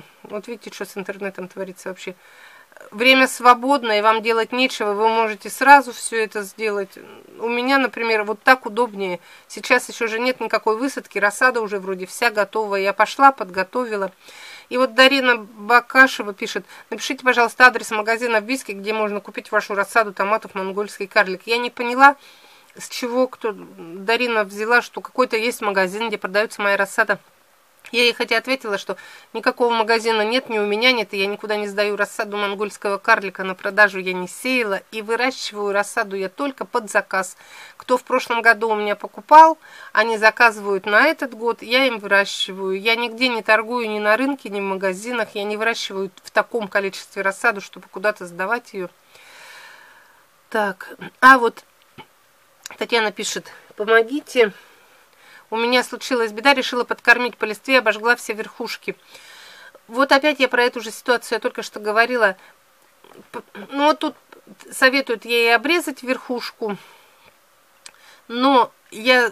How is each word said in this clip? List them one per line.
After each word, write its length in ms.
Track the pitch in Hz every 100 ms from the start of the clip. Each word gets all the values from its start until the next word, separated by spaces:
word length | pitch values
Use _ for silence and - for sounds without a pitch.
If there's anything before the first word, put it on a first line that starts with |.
| - _
вот 260 | - 208 233
видите, 240 | 233 214
что 140 | - 196
с 120 | 202
интернетом 500 | 190 196 196 190 185
творится 420 | - 190 180 190
вообще, 240 | 185 - 185 - - - - _ - -
время 360 | 208 254 262 262
свободное, 720 | - 240 240 262 277 226 208
и 20 |
вам 200 | 214 220
делать 300 | 226 226 220
нечего, 420 | 247 262 - 208
вы 140 | 202 226
можете 420 | 226 220 208 214
сразу 420 | - 269 285 247
всё 300 | 214 - 226
это 220 | 214 214
сделать. 480 | 196 - 220 202 190 - - - - -
У 100 | 233
меня, 300 | 240 254 277
например, 440 | 240 - 226 220
вот 200 | 208 214
так 240 | 262 262 240
удобнее. 520 | 208 240 196 190 180 - - _
Сейчас 420 | 214 - 247 -
ещё 180 | - 226
же 120 | 220
нет 200 | 254 254
никакой 380 | 220 214 220 220
высадки, 400 | 262 247 - 202
рассада 440 | 202 - 254 233
уже 180 | 208 202
вроде 260 | 185 185 185
вся 240 | - 240
готова. 460 | 214 196 214 208 196
Я 180 | 196
пошла, 380 | 196 208 - 277
подготовила. 800 | 269 190 185 185 247 240 208 185 _ - - - - -
И 80 | 247
вот 160 | 254
Дарина 440 | 226 262 277 254 233
Бакашева 960 | 208 220 208 240 - 262 262 - 208
пишет: 320 | 196 220 202 - - -
"Напишите, 340 | 226 - 269
пожалуйста, 420 | 254 240 233 - 254
адрес 240 | 226 220
магазина 520 | 220 214 226 240 220
в 20 |
Бийске, 300 | 208 262 -
где 200 | 196 196
можно 280 | 220 208 202
купить 300 | - 240 -
вашу 220 | 208 -
рассаду 400 | 196 196 233 208
томатов 400 | 190 196 220 202 196
"Монгольский 520 | 190 190 208 - 196
карлик". 360 | 214 190 180 220
Я 120 | 233
не 120 | 240
поняла, 460 | 247 240 247 277 277 - - - - _ -
с 120 | -
чего 380 | - 240 247 254
кто, 260 | - 226 190
Дарина 880 | 170 190 165 180 196 233 247 226
взяла, 380 | 196 202 214 240
что 200 | - 196
какой-то 360 | - - 254 220
есть 240 | 233 226
магазин, 480 | 214 196 185 202 226
где 80 | 208
продаётся 440 | 190 202 214 -
моя 160 | 202 196
рассада". 400 | 196 - 220 196 _ _ _ _ _ _ -
Я 100 | 233
ей 100 | 240
хотя 220 | 233 233 226
ответила, 420 | 254 262 220 196
что 200 | - 190 - - -
никакого 420 | 226 254 254 240
магазина 480 | 233 214 226 226 220
нет, 280 | 214 247 247
ни 100 | 220
у 60 | 208
меня 260 | 208 254
нет, 220 | 247 196
и 40 | 196
я 80 | 196
никуда 300 | 202 208 208
не 120 | 208
сдаю 280 | 196 208 202
рассаду 400 | 202 - 208 208
монгольского 640 | 202 202 214 - 208 196
карлика, 480 | - 214 196 190 190
на 100 | 185
продажу 440 | 202 196 208 190
я 120 | 185
не 160 | 180 180
сеяла, 540 | - 254 254 214 190 -
и 100 | 220
выращиваю 720 | 208 226 254 262 - 208 208
рассаду 460 | 196 202 240 208 196
я 100 | 190
только 380 | - 285 - 202
под 260 | 240 208
заказ. 460 | 208 - 190 185 - - - - -
Кто 200 | - 254
в 60 |
прошлом 380 | - 247 - 233
году 280 | 226 220 226
у 60 | 214
меня 220 | 208 202
покупал, 600 | 214 - - 302 320 320 - - -
они 240 | - 226 220
заказывают 680 | 220 214 240 214 202 196 208
на 200 | 208 294
этот 280 | 320 269
год, 280 | 220 233 226
я 240 | 208 254 262
им 140 | 226
выращиваю. 800 | 202 196 196 - - 190 190 190
Я 200 | 220 226
нигде 320 | 240 226 254
не 120 | 226
торгую, 480 | 220 220 220 247 220
ни 100 | 214
на 180 | 208 220
рынке, 320 | 269 277 214
ни 100 | 202
в 40 |
магазинах, 640 | 196 190 196 185 233 240 214 208
я 100 | 208
не 100 | 214
выращиваю 560 | 226 226 - 190 190 - -
в 60 |
таком 360 | 220 202 233 196
количестве 540 | 202 196 - - 202
рассаду, 400 | 196 196 240 202
чтобы 260 | - - -
куда-то 380 | 196 208 208 175
сдавать 480 | 170 190 240 -
её. 160 | 196 175 _ _ - - - - - - - - - _ _ _ _ _
Так, 400 | 220 202 185 - - 175 -
а 160 | 262 262
вот 260 | 233 - _ _ _ - - _ _ _ _ _ - -
Татьяна 360 | 214 233 214
пишет: 360 | 208 202 - - - - -
"Помогите. 720 | 214 226 226 294 - 254 214 - - _ _ _ _ _ - - -
У 60 | 220
меня 260 | 233 254
случилась 520 | 233 233 - 247 226
беда, 200 | 214 277
решила 300 | 269 - 247
подкормить 540 | 233 214 - 233 240 -
по 80 | 214
листве, 320 | 208 - 262
обожгла 400 | 214 208 226 233
все 160 | -
верхушки". 640 | 214 208 - 226 - - 190 _ - - - - - - - -
Вот 240 | 233 269
опять 300 | 277 302 277
я 80 | 254
про 160 | 247 240
эту 160 | 240
же 100 | 220
ситуацию, 460 | - - 233 - 220
я 20 |
только 220 | 247 233
что 180 | - 214
говорила. 560 | 208 214 233 247 202 185 - _ _ _ _ _ _ - -
П-, 100 | 233 - 202 208
ну 140 | 277 294
вот 140 | 302
тут 160 | 311 - _ - - - -
советуют 540 | - 262 277 262 220
ей 320 | 226 240 233 233
обрезать 480 | 277 349 311 269
верхушку, 720 | 247 240 - 190 - - 220 190 - - _ _ _ _ _ _ _ _ - _ - - -
но 460 | 240 262 254 214 _ _
я 400 | 214 240 254 226